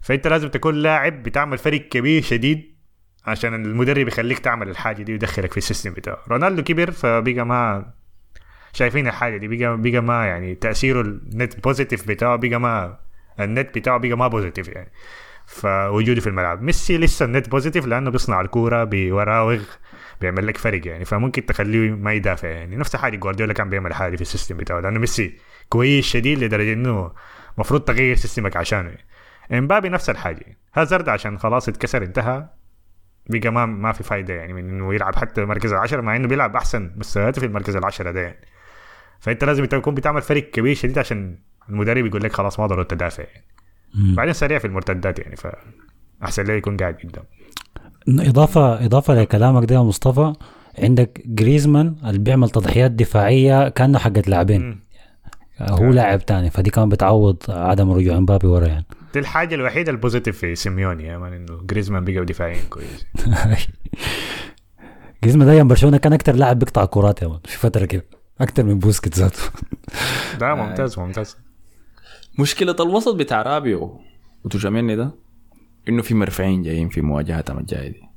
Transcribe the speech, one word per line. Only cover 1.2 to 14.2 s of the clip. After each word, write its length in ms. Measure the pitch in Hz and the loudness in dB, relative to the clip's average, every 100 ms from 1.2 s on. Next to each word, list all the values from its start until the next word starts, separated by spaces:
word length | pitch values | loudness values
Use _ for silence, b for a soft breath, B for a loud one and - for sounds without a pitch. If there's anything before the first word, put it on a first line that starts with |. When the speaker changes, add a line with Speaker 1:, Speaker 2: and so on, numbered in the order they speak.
Speaker 1:
بتعمل 360 | 117 139 147 135 | -6 -2 -2 -2
فريق 300 | 151 147 - | -2 -2 -2
كبير 340 | 123 127 156 | -2 2 2
شديد 540 | 143 117 131 156 - - _ _ _ _ - | 2 0 0 -2 -6 -20 _ _ _ _ -8
عشان 280 | 110 117 | -6 -4
المدرب 540 | 113 107 113 123 143 123 | -6 -4 0 0 2 0
يخليك 300 | 117 117 117 | -2 -4 -2
تعمل 300 | 131 117 98 | -2 -4 -6
الحاجة 340 | 90 113 104 | -6 -6 -6
دي 100 | 104 | -8
ويدخلك 380 | 110 110 - - | -6 -4 -4 -4
في 60 | - | -4
السيستم 340 | - 107 104 | -4 -6 -6
بتاعه. 280 | 87 - - - | -10 -10 -12 -4
رونالدو 340 | 120 180 185 | 0 0 0
كبر 280 | 139 165 175 | -2 -2 -2
فبقى 560 | 170 123 117 117 123 120 | -2 0 0 0 -2 -2
ما 460 | 123 117 101 98 - - - _ - b b b | -2 -2 -4 -8 -18 -20 -20 _ -20 b b b
شايفين 340 | - 123 135 131 | -2 -2 0 -4
الحاجة 300 | - 120 104 | -4 -6 -6
دي، 120 | 107 | -8
بقى، 320 | 117 120 117 | -4 -2 0
بقى 180 | 117 120 | 0 0
ما 260 | 117 120 110 | 0 0 -2
يعني 280 | 87 92 | -4 -8
تأثيره 460 | 90 113 104 131 127 | -4 -2 0 0 0
النت 640 | 104 104 - 110 123 - | -2 -6 -10 -6 -6 -2
positive 440 | 131 135 131 117 107 | -2 -2 -2 -4 -6
بتاعه 280 | 101 120 120 | -2 0 0
بقى 240 | 120 120 | -2 -2
ما، 380 | 120 113 90 - - - - - | -2 -2 -6 -10 -16 -16 -20 -8
النت 380 | 101 117 139 117 | -4 -2 -4 -4
بتاعه 200 | 127 123 | -2 0
بقى 180 | 123 | 0
ما 120 | 120 | 0